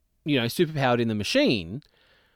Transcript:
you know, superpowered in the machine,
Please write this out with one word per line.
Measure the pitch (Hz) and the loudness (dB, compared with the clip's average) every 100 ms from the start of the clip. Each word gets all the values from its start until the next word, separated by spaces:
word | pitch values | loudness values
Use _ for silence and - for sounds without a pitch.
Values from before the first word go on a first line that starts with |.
| _ _ - | _ _ -2
you | 139 | 0
know, | 117 | 0
superpowered | - 165 156 131 120 | 0 -2 0 2 2
in | 117 | 0
the | 107 | -2
machine, | 104 262 285 117 82 117 - _ _ _ _ | -2 2 2 0 -4 -12 -14 _ _ _ _